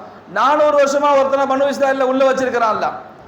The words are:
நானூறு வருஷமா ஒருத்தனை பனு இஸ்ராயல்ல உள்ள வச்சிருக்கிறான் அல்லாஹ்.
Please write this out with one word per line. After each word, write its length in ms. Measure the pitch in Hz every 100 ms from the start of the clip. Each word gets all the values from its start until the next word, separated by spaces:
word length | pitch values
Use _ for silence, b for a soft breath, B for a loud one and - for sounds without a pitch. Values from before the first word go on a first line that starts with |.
| B B -
நானூறு 520 | 190 247 302 302 285
வருஷமா 340 | 277 285 285 277
ஒருத்தனை 380 | 262 269 277 269
பனு 140 | 277
இஸ்ராயல்ல 320 | 240 269 269
உள்ள 300 | 254 262 269
வச்சிருக்கிறான் 400 | 262 254 240 226
அல்லாஹ். 200 | 208 156 - - -